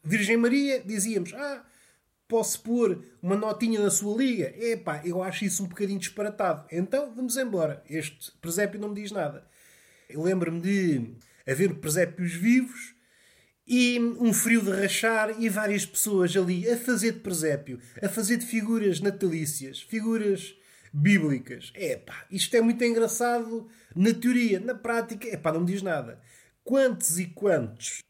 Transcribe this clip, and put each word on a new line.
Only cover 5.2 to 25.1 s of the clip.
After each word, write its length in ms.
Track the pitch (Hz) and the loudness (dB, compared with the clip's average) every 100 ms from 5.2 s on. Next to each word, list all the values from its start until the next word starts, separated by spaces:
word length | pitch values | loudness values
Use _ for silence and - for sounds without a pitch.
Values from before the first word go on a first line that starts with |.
acho 220 | 185 175 202 | -4 -4 -4
isso 180 | - | -2
um 40 | 185 | -6
bocadinho 320 | - 202 196 | -4 -4 -4
disparatado. 680 | - - 208 208 190 151 - | -6 -6 -6 -2 -2 -2 -4
Então, 420 | 165 185 269 285 | -4 -2 -2 -2
vamos 240 | 226 254 247 | -6 -4 -2
embora. 440 | 254 190 156 147 - | -2 0 -2 -4 -8
Este 420 | 156 151 - - _ | -8 -8 -12 -20 _
presépio 380 | 170 175 202 202 | -6 -2 -2 -2
não 100 | 208 | -8
me 60 | 202 | -8
diz 160 | 202 | -6
nada. 340 | 202 151 147 _ _ _ _ _ _ _ | -4 -4 -6 _ _ _ _ _ _ _
Eu 120 | 143 | -2
lembro-me 380 | 170 185 170 170 | 0 2 0 -2
de 560 | 175 202 180 139 113 - _ _ - | 0 2 4 2 -2 -10 _ _ -4
haver 280 | 135 190 170 | 2 2 0
presépios 580 | 156 165 175 175 175 | -2 0 0 0 -4
vivos 600 | 170 214 254 247 - - _ _ _ _ _ _ _ - | 0 4 6 4 -8 -18 _ _ _ _ _ _ _ 0
E 320 | 247 247 240 233 233 | 4 4 4 0 2
um 120 | 233 | 2
frio 300 | - 226 226 | 4 4 4
de 80 | 196 | 4
rachar 720 | 190 196 - 226 226 214 220 | 2 0 2 2 2 0 0
e 80 | 226 | 0
várias 360 | 196 214 202 - | 0 0 -2 -2
pessoas 500 | - 214 196 180 185 | -2 0 2 4 2
ali 340 | 180 180 226 | 2 0 0
a 80 | 240 | 0
fazer 360 | 240 226 226 | 0 0 0
de 60 | 220 | -2
presépio, 580 | 202 170 156 143 143 127 - - | -4 -2 0 -2 -4 -14 -14 -6
a 60 | 196 | -4
fazer 300 | 226 202 233 | -2 0 0
de 80 | - | 0
figuras 540 | 226 208 226 202 160 | -2 0 2 2 2
natalícias, 840 | 202 196 190 160 151 - 135 - | -2 0 0 0 -4 -6 -10 -12
figuras 720 | - 226 220 226 208 190 - - _ _ - | -8 -4 0 0 0 0 -4 -18 _ _ -8
bíblicas. 760 | 147 156 196 156 131 - 123 - - | 2 6 6 4 0 -4 -14 -14 -10
Epá, 500 | 170 - - - - | -6 -6 -8 -18 -10
isto 260 | 190 - 240 | -4 2 4
é 60 | |
muito 220 | 226 233 | 4 2
engraçado 840 | 240 226 220 - 240 240 226 226 226 - _ 170 | 2 2 0 0 0 0 -2 -8 -10 -20 _ 2
na 180 | 208 | 2
teoria, 460 | 233 240 247 233 185 | 4 2 2 2 0
na 160 | 233 247 | -2 -6
prática, 520 | 233 233 226 | -2 -2 -2